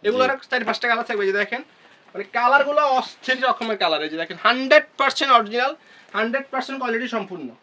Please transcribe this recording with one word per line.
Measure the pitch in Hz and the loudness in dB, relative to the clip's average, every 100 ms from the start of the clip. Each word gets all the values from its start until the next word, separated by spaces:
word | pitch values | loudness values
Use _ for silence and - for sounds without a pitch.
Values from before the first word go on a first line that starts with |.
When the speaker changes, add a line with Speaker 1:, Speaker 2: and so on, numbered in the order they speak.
| 208 | 0
Speaker 1:
এগুলোর | 247 254 | 2 2
Speaker 2:
জি। | 269 - | 0 -4
Speaker 1:
চার | 254 220 | -4 -2
পাঁচটা | 214 240 | -4 0
কালার | 233 233 | -2 -2
থাকবে। | 220 196 | -2 0
এই | |
যে | 196 | 0
দেখেন | 208 240 302 _ - - _ | -2 -6 -10 _ -20 -20 _
মানে | 185 196 233 | -12 -6 0
কালারগুলো | 240 277 277 294 294 262 | 4 4 4 2 2 0
অস্থির | - - - 254 254 | -2 -10 -4 -2 0
রকমের | - 226 208 | -2 -2 -2
কালার। | 185 156 156 | 0 0 -4
এই | |
যে | 156 | -6
দেখেন | 170 170 214 | -8 -2 0
হান্ড্রেড | 254 262 302 302 - | 0 6 6 4 -2
পার্সেন্ট | 269 - 285 247 | -2 0 4 4
অরিজিনাল, | 208 233 262 311 _ - - 196 | 4 -2 -2 -4 _ -20 -10 -4
হান্ড্রেড | 226 254 269 | -2 -2 -4
পার্সেন্ট | 262 254 269 | -8 -6 -6
কোয়ালিটি | 247 226 247 226 | -4 -4 -4 -6
সম্পূর্ণ। | 190 180 135 113 | -8 -10 -12 -16